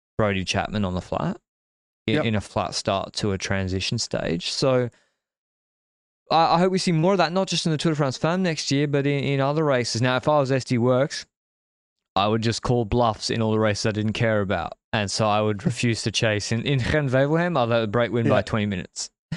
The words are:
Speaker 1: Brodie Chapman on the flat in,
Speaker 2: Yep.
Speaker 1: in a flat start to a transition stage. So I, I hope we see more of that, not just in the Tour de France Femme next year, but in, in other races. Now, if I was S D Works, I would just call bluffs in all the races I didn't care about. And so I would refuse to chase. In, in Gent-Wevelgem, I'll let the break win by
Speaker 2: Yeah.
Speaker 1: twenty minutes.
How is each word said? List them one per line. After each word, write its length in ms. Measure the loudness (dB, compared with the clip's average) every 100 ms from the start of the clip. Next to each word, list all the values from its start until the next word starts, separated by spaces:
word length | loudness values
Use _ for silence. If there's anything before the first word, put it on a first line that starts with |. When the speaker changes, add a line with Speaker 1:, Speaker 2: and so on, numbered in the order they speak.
| _ -2
Speaker 1:
Brodie 260 | 0 0 -2
Chapman 400 | -4 -2 -2 -2
on 80 |
the 80 | -4
flat 360 | -4 -4 -4 -6 _ _ _ _ _ _ -2
in, 100 | 0
Speaker 2:
Yep. 100 | 0
Speaker 1:
in 100 | -2
a 60 |
flat 340 | -2 -4 -4 -4
start 380 | -2 -2 -4
to 180 | -4 -4
a 60 | -2
transition 580 | -2 -4 -2 -4 -4 -4
stage. 540 | -4 -4 -2 -4 -4
So 380 | -2 0 0 -2 -8 _ _ _ _ _ _ _ _ _ _ _ _ 0
I, 260 | 2 4 4
I 40 |
hope 120 | 4
we 60 | 2
see 140 | 2
more 220 | 2 4
of 40 | 2
that, 120 | 2
not 160 | 0 -2
just 180 | -2 -2
in 60 |
the 60 | 0
Tour 160 | 0
de 20 | 0
France 220 | -2 0
Femme 260 | -2 0
next 280 | -2 -2 0
year, 160 | 0 2
but 200 | 0 0
in, 160 | 0
in 160 | 0 0
other 240 | 0 2
races. 380 | 2 2 0 0
Now, 160 | 0 2
if 100 | 2
I 120 | 2
was 120 | 2
S 140 | 0 0
D 120 | 2
Works, 480 | 4 2 0 -4 -14 _ _ _ _ _ _ _ _ 0
I 120 | 2
would 140 | 2
just 200 | 0 -2
call 240 | 0 0 2
bluffs 440 | 2 2 0 -4
in 120 | -2
all 100 | 0
the 80 | 2
races 260 | 2 0 -2
I 40 |
didn't 220 | 0 -2
care 280 | 0 0 2
about. 320 | 0 -2 -4 -10 _
And 160 | -4 -2
so 160 | 0 2
I 140 | 2
would 240 | 0 0 -4
refuse 380 | 0 0 0
to 80 | -2
chase. 400 | 0 0 0 -2
In, 80 | -2 0
in 140 | 0
Gent-Wevelgem, 800 | 0 0 2 2 2 2 0 0
I'll 80 | 2
let 160 | 2
the 60 | 2
break 240 | 0 0
win 180 | 0 2
by 80 | 2
Speaker 2:
Yeah. 40 |
Speaker 1:
twenty 220 | 0 -2 -2
minutes. 440 | -4 -6 -12 -14 _ -12